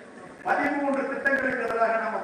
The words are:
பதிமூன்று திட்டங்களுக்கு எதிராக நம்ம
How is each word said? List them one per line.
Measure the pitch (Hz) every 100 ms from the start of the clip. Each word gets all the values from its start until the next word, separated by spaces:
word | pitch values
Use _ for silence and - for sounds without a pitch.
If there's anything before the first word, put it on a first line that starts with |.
| - - - - -
பதிமூன்று | - 285 285 277 269 -
திட்டங்களுக்கு | - 269 262 262 240 233
எதிராக | 233 226 226 220
நம்ம | -